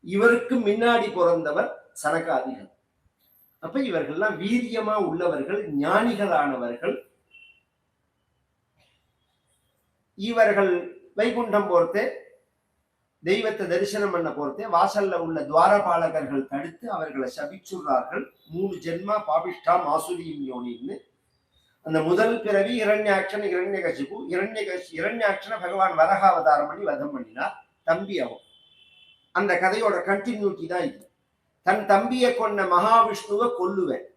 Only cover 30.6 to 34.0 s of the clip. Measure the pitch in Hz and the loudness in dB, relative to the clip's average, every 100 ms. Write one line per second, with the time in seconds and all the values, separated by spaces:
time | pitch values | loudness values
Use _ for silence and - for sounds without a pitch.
30.6 | 165 175 156 - - _ _ _ _ _ | -6 -4 -4 -8 -20 _ _ _ _ _
31.6 | - 202 202 196 240 254 247 247 220 202 | 0 0 4 2 4 2 2 2 -2 -2
32.6 | 190 175 208 226 370 202 - 208 240 240 | 2 4 6 6 6 0 -4 0 0 0
33.6 | 180 196 170 110 | -4 -2 -2 -4